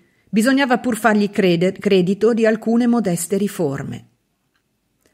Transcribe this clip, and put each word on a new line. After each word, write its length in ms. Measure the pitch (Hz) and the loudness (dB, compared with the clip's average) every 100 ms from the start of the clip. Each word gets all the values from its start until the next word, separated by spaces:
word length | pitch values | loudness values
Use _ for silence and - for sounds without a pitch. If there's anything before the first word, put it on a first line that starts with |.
| _ _ _ | _ _ _
bisognava 480 | 202 226 269 277 247 | -2 2 2 2 0
pur 180 | 254 220 | -2 -2
fargli 360 | 233 208 202 | 0 2 0
crede-, 400 | 208 190 170 185 | 0 2 2 0
credito 640 | 190 208 196 180 202 214 226 | -2 0 2 2 0 0 2
di 100 | 220 | 0
alcune 400 | 220 226 233 247 | 0 0 0 2
modeste 520 | 240 196 170 - 196 | 0 0 -2 -2 -2
riforme. 720 | 202 - 156 139 139 120 - _ _ _ _ _ _ _ _ _ _ | -2 -2 -4 -4 -8 -12 -16 _ _ _ _ _ _ _ _ _ _